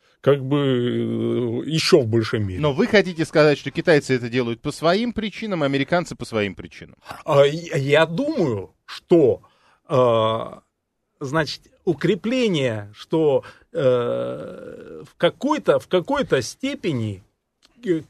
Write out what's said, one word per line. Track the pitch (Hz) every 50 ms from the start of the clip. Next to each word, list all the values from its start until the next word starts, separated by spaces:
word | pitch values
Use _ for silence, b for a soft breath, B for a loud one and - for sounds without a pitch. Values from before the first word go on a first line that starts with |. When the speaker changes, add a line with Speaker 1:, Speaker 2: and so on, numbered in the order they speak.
| _ _ _ _
Speaker 1:
как | - 135 143 143 131
бы, | 131 143
э, | 147 143 135 131 123 120 120 117 117 117 113 113 113 113 117 117 117 123 117 117 120 - -
еще | 160 160 - - 190 160
в | 127
большей | 110 110 117 110 - - 113
мере. | 104 95 92 -
Speaker 2:
Но | 151 151 131
вы | 135 233
хотите | - - 208 185 185 175 156 160
сказать, | - - 165 151 151 147 -
что | - 139
китайцы | - 165 160 - 165 147 143 - 131
это | 123 120
делают | 120 113 127 123 117 117 117
по | - 147
своим | - - 151 165 180 208 233 247 208
причинам, | - 226 214 - - 220 214 196 165
американцы | 147 139 139 139 135 - 175 180 170 - 143
по | - 120
своим | - 117 110 104 98 90
причинам? | - 87 85 - - - 71 67 _ B B B B B
Speaker 1:
А, | - 151 139 143
я, | 143 156 170 170 165 -
я | 156 135 139 143 151 160
думаю, | 160 165 175 277 294 320 269 175 139 113 98 92 - _ _ _
что, | - - - - _ 180 170 151 117 95 - b b b b b b b b _
э, | - 156 131 127 120 113 113 110 110 113 113 120 117 - - - _ _ _ _ _ _ _ _ _ _ _
значит, | 147 131 139 160 156 - - - _ _ _ _ _
укрепление, | 190 165 - - - - 180 - 220 254 262 247 220 180 151 135 123 110 107 101 101 107
что, | - - - - 160 160 147 135 123 B B B B B _
э, | - 170 147 127 123 123 120 120 120 120 123 123 123 139 - - - - - - - - - - 82 78 -
в | - _
какой-то, | _ - 165 - - - 277 302 277 - - 151 131
в | -
какой-то | - - 180 165 - 277 294 240 - 165 139
степени | 113 - - - - 269 285 - - 190 147 120 110 107 98 92 101 _ _ _ _ _ _ _ _ _ _ _ -
ки-, | 208 170 160 - -